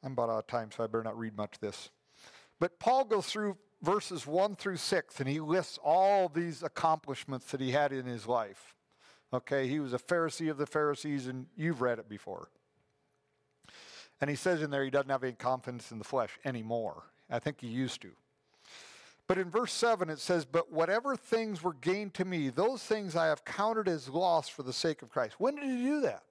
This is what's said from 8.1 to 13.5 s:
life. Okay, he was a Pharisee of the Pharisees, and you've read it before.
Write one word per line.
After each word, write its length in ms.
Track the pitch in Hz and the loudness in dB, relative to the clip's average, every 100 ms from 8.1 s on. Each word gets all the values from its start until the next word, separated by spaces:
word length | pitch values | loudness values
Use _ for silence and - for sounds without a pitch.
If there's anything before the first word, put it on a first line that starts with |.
| 120 104 | -8 0
life. 480 | 123 107 98 - - _ _ - - _ | 0 0 -8 -20 -20 _ _ -20 -20 _
Okay, 360 | 127 - 143 131 | -4 0 0 2
he 100 | 147 | 0
was 140 | 139 | 0
a 60 | 123 | -4
Pharisee 520 | - 175 165 - 165 | 0 2 2 0 -2
of 60 | 143 | 0
the 100 | 143 | 0
Pharisees, 600 | 156 151 143 151 143 127 | 2 2 0 -2 -2 -2
and 200 | 131 131 | -8 -10
you've 260 | - 156 147 | -4 -2 2
read 180 | 123 117 | 2 2
it 100 | 110 | -4
before. 400 | 104 - 92 78 _ _ _ _ _ _ _ _ _ _ | -12 -10 -12 -14 _ _ _ _ _ _ _ _ _ _